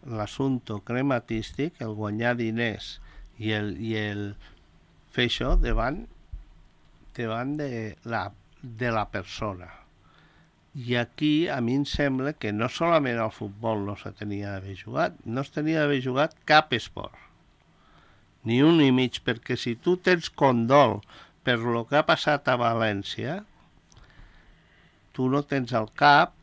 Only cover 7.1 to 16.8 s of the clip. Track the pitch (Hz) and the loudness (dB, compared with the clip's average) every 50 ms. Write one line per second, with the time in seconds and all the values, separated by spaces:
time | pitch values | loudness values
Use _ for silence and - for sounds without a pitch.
7.1 | - - 120 113 110 117 123 135 147 151 147 139 120 117 110 107 92 - _ 120 | -8 -6 -4 -4 -4 -4 -4 -4 -4 -4 -4 -6 -6 -6 -6 -8 -10 -12 _ -6
8.1 | 117 110 92 98 - - _ _ _ - - 123 113 107 127 123 113 107 104 - | -4 -4 -4 -6 -10 -14 _ _ _ -20 -18 -16 -8 -4 -2 0 0 0 -2 -2
9.1 | - 101 90 - - - 113 107 95 87 90 90 - - - _ _ _ _ _ | -6 -8 -8 -8 -10 -8 -6 -6 -6 -8 -14 -18 -20 -20 -20 _ _ _ _ _
10.1 | _ - - _ _ _ _ _ _ _ _ _ _ 139 120 117 123 123 120 - | _ -20 -20 _ _ _ _ _ _ _ _ _ _ -12 -4 -2 0 0 0 -2
11.1 | _ - 151 151 151 151 170 - 147 135 120 113 127 139 147 - - - 147 139 | _ -2 0 2 2 2 2 0 -2 -2 0 0 0 0 0 -2 0 0 0 0
12.1 | 131 131 131 143 156 _ - 107 104 104 113 127 - - 165 165 170 160 139 127 | 0 -2 -2 -4 -6 _ -6 -4 -2 -2 -2 -4 -2 -2 0 2 2 2 2 2
13.1 | 120 117 113 110 - - 110 104 98 104 113 113 110 107 101 101 104 - - 101 | -2 -2 -2 -4 -4 -8 -12 -12 -10 -6 -4 -2 -2 -2 -4 -6 -8 -8 -10 -14
14.1 | 98 - 107 107 101 101 101 101 101 98 95 98 98 92 - 113 120 139 170 185 | -12 -10 -8 -6 -6 -6 -6 -6 -8 -8 -10 -12 -14 -14 -12 -8 -2 -2 -2 -2
15.1 | 170 - - 113 113 131 139 - - 156 151 156 160 160 151 147 143 135 127 131 | -4 -8 -10 -6 -6 -6 -6 -6 -6 -4 -2 -2 0 0 2 2 0 0 -2 -2
16.1 | 123 131 151 165 - _ _ - 156 151 - - 131 113 | 0 0 0 0 -2 _ _ 6 6 6 6 4 -2 -4